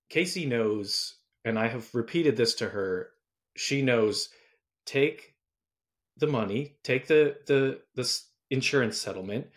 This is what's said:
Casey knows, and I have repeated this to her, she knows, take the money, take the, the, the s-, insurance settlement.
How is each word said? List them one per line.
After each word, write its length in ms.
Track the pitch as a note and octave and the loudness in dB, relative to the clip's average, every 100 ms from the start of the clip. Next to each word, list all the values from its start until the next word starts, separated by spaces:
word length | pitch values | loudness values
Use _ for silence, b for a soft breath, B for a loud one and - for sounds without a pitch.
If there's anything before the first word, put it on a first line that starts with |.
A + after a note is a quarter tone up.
| _ | _
Casey 380 | D3+ F3+ F#3 C#3+ | -2 -2 -2 -2
knows, 680 | A#2 A2 G#2 G2 - - - _ _ | 0 0 0 -4 -6 -6 -12 _ _
and 140 | A2+ A2 | -4 -2
I 100 | A2+ | -2
have 260 | A#2+ - | -2 -6
repeated 420 | A#2+ A2+ E3+ D3+ A#2 | -6 -2 0 2 2
this 180 | A2+ | 2
to 140 | - G#2+ | 0 -4
her, 420 | G#2 F#2+ F2+ - _ _ _ _ - | -4 -2 -4 -6 _ _ _ _ -10
she 260 | - C#3 | -4 0
knows, 480 | C3+ A#2 G#2+ G2 - b b b _ _ - | 2 4 2 0 -6 b b b _ _ -4
take 480 | C#3 D3+ - - _ _ _ _ _ _ _ _ _ | 2 2 0 -14 _ _ _ _ _ _ _ _ _
the 100 | D3+ | 0
money, 500 | B2+ G2 A2+ C#3+ _ | 0 0 -2 -6 _
take 240 | - B2+ - | -2 -2 4
the, 280 | D3+ D3 C#3+ - | 6 6 2 0
the, 340 | C#3 C3+ - - | 2 2 -2 -8
the 80 | C3 | -6
s-, 260 | B2 - - _ - | -4 -4 -8 _ -4
insurance 460 | C3 - C#3+ A2+ - | -2 2 2 2 -2
settlement. 520 | G2+ F#2 F#2+ A2+ - | -6 -8 -6 -8 -8